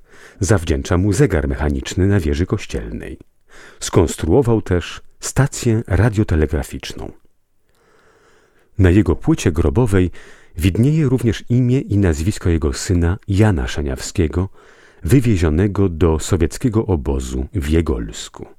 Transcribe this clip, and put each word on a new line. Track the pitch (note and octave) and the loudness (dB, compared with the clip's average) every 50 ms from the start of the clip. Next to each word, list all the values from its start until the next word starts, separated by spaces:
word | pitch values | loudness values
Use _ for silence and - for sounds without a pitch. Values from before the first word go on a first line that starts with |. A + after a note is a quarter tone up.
| - _ - - - - - - | -18 _ -20 -20 -20 -16 -8 -4
zawdzięcza | F#2+ E2 A2 F#2 E2+ D#2+ D2+ C2+ C2+ - F2+ F2 | 0 2 2 2 2 0 -2 -2 -2 -2 0 0
mu | F#2+ G#2 F#2+ | 0 2 2
zegar | F2+ D3 - F2+ D2+ C2+ C2+ | 2 2 2 2 0 -2 -2
mechaniczny | C#2 B1+ D2 D2 C#2+ C2+ C2 - - F2+ F2+ | -2 -2 -2 -2 -2 -2 -4 -6 -2 0 0
na | G2+ G2+ G2+ | 2 2 2
wieży | E2 D2 D2 D2 F#2 | 0 0 -2 -2 -2
kościelnej. | - A2+ G2+ - - - - G#1 - - - - - - - - _ _ _ _ _ - - - - - - | -2 -2 -6 -6 -6 -8 -8 -8 -8 -10 -12 -12 -12 -16 -18 -20 _ _ _ _ _ -20 -20 -20 -20 -18 -14
Skonstruował | - - - G#2 F2 D2 - - - D#2 F2+ C3+ C3+ A#2 A2+ G#2+ - | -8 0 2 2 2 2 0 -2 -2 2 2 2 4 2 2 0 0
też | - F#2 F2 - - - - - - - - | 0 -2 -2 -4 -6 -12 -16 -18 -20 -18 -12
stację | - - - - C3 - - - - A#2+ A2 A2 A2+ | -12 -6 0 0 0 0 0 -2 -2 0 0 0 0
radiotelegraficzną. | - F2+ E2 G#2 B2 G#2 G#2+ G#2 - F2+ D#2 D2+ D2+ - D2 C2+ - - C2 - - - - - - - - _ _ _ _ _ _ _ _ _ _ _ _ _ _ _ _ _ _ _ _ _ _ _ _ _ _ _ _ _ _ _ - | 0 0 2 2 2 2 0 0 0 2 0 0 0 0 -2 -4 -6 -10 -14 -12 -12 -12 -12 -12 -14 -14 -18 _ _ _ _ _ _ _ _ _ _ _ _ _ _ _ _ _ _ _ _ _ _ _ _ _ _ _ _ _ _ _ 2
Na | G2 F2+ | 4 6
jego | F2 G#2+ G2 - D#2 | 6 6 4 4 2
płycie | - - - E3 - - G2+ D#2+ | 0 0 0 0 0 0 0 0
grobowej | - E2 D2+ C#2 A2+ B2+ A2+ G2+ F#2+ F#2 E2 - - - - - - - - - | 2 0 0 2 2 2 2 2 2 2 0 -2 -8 -18 -20 -20 -20 -20 -18 -10
widnieje | E2+ D#2 F#2+ E2 F#2+ A#2 C#3+ D#3 D#3+ D3+ B2+ | -8 -6 -4 0 0 2 2 2 2 2 2
również | C3 A#2+ A#2+ A#2 G2 - - - | 0 0 0 0 -2 -2 -2 -2
imię | A#2+ B2 B2+ B2 B2 C#3 | 0 2 2 2 2 0
i | - G#3+ G2+ G2+ | 0 0 0 2
nazwisko | G2 F2+ D#2+ D2 D#2+ G2+ - - - F#2 | 2 2 2 0 0 -2 -2 -2 0 0
jego | E2 D#2+ C#2 D2 C2+ | 0 2 0 -2 -4
syna | - - - F#2+ F2 E2 E2+ F#2+ - - - | -4 -2 -2 0 0 2 0 -2 -2 -4 -2
Jana | G2 F#2 G#2+ G#2+ F#2+ C#2+ B1+ C2 | 2 2 4 4 2 0 -2 -4
Szaniawskiego, | - - D2 C#2 B1+ - - - - - E2 D2+ - F2 F#2 - - - - - - _ - - _ - - | -4 -6 -4 -4 -6 -6 -8 -6 -2 0 0 0 0 -2 -4 -4 -6 -14 -20 -20 -20 _ -20 -20 _ -8 -2
wywiezionego | D#2 G2 C#3+ - A#2+ G#2+ E2+ E2 D#2 D2 E2 G2+ G#2 F#2 G2 G2 F#2+ | 2 4 4 4 4 2 2 2 2 2 2 2 2 2 0 0 0
do | E2+ D2+ F2+ E2 D#2+ D2+ | 0 2 2 2 2 2
sowieckiego | - - G#2 E2+ E2 - - - - B2+ G2+ A2+ A2+ | 0 -2 0 0 0 0 -2 -2 -4 -2 0 0 0
obozu | - F#2 D2+ C2 - C#2 C2 C2 B1+ B1+ C2 C2 - - | 0 0 -2 -2 -2 -4 -4 -4 -4 -6 -6 -6 -4 -4
w | - C#2+ D2 | -4 -2 0
Jegolsku. | D#2 E2+ E2 D2 C2 A#1+ A1+ G#1+ - - - - - - - - - | 2 2 2 0 -2 -4 -4 -8 -10 -14 -16 -16 -16 -16 -18 -18 -20